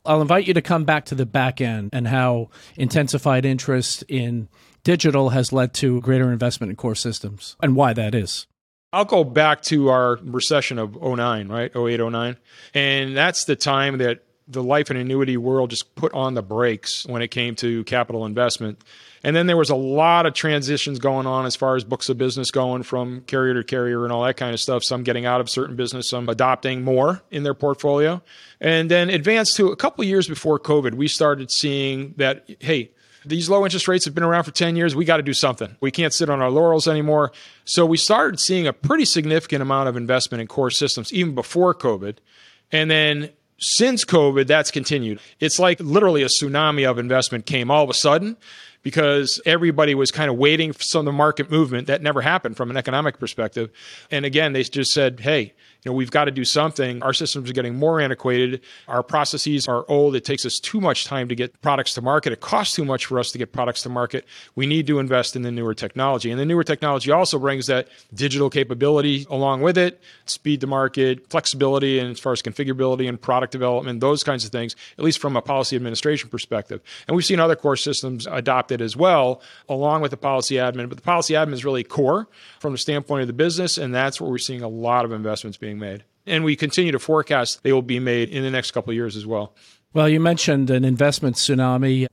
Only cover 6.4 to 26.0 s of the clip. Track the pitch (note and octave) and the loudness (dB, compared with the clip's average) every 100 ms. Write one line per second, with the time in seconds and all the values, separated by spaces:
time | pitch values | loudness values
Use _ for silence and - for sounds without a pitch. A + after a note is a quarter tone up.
6.4 | B2 - G#2 G#2+ B2 A2 A#2+ A2 G2+ G2+ | -2 -2 -6 -4 -4 -4 -4 -6 -10 -12
7.4 | - - C#3 C3 C3+ A2+ G#2+ A2+ F#2 - | -16 -2 2 4 4 2 0 -2 -2 -8
8.4 | - _ _ _ - F#3 G3+ G3 C#3+ C3+ | -12 _ _ _ -6 -2 2 2 2 4
9.4 | D#3 D3 - D3+ C3+ B2+ B2 A#2+ F#2 B2 | 4 2 0 2 4 4 2 0 -4 -4
10.4 | - D3+ - B2 A2 A2+ C3 B2 A#2+ A2 | 0 0 0 -4 -8 -6 -4 -2 -2 -2
11.4 | G2 A#2 B2 B2 A#2+ A#2 A#2 A#2 A#2+ B2 | -4 -6 -6 -2 -2 0 -2 -2 -6 -8
12.4 | _ - - C#3+ C#3 C#3 C3+ C3+ E3+ - | _ -20 -6 -2 0 0 -2 0 0 0
13.4 | - C#3+ D3 C#3 C#3 C3 B2 A#2+ _ _ | -2 0 2 2 0 0 0 -2 _ _
14.4 | - C3 B2+ D3 D3 B2+ B2+ C3+ C3+ B2 | -12 -6 0 2 2 -4 -2 0 0 0
15.4 | B2 C3 B2 A#2 - - D#3+ C#3 C3 B2 | 0 0 0 -4 -10 -4 -4 -2 -2 -4
16.4 | G2 G#2+ A#2+ G#2+ - - - A#2+ A#2 B2 | -4 0 0 0 -6 -8 -6 -6 -4 -4
17.4 | A#2+ A2+ A#2+ A#2 A2 B2 A#2+ A#2 A2 G#2+ | -4 -4 -2 -2 -2 -2 -2 -4 -4 0
18.4 | B2 - A2 G#2 _ - - - C#3+ D#3+ | 0 0 -6 -10 _ -20 -20 -8 0 2
19.4 | F3 E3+ D3 C3+ C3+ C#3+ D#3+ E3+ E3 D3 | 4 4 2 0 0 4 6 6 4 0
20.4 | D#3 D3 C3 C#3 - C3 C3+ C3+ C3 C3 | 0 0 0 -2 -2 -2 0 0 -2 -2
21.4 | B2+ - C3 C3 G#2+ B2+ - B2 C3 B2+ | -2 -2 0 0 -2 -6 -2 -2 -2 -2
22.4 | B2 C3+ B2+ B2+ A#2+ B2+ B2 B2 B2+ C3+ | -2 0 0 -2 -4 -4 -4 -8 -4 0
23.4 | C3 B2 A2 C3 B2 A#2+ A#2+ A#2+ B2 B2+ | 0 0 -2 -2 0 -2 -2 0 -2 -2
24.4 | B2 A#2 - B2 - B2+ B2 A#2+ B2 B2 | -4 -4 -2 -2 -2 -4 -2 -2 0 0
25.4 | A#2+ - C#3 B2 A#2+ B2+ | 0 -4 -4 -4 -4 -4